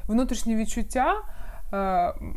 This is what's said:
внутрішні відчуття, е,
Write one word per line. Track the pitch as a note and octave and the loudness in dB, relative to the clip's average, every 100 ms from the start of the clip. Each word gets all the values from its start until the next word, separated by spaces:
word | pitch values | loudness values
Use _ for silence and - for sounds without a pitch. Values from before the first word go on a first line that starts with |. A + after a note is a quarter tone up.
| - | 0
внутрішні | A3 B3+ A#3 A3+ A3 | 2 2 0 2 2
відчуття, | A3 A#3 A3 B3+ C#4+ G#4 - - - - - | 0 0 0 2 2 2 -2 -4 -6 -6 -4
е, | G3 G3 F#3 F3 - - | -2 2 2 2 -2 -4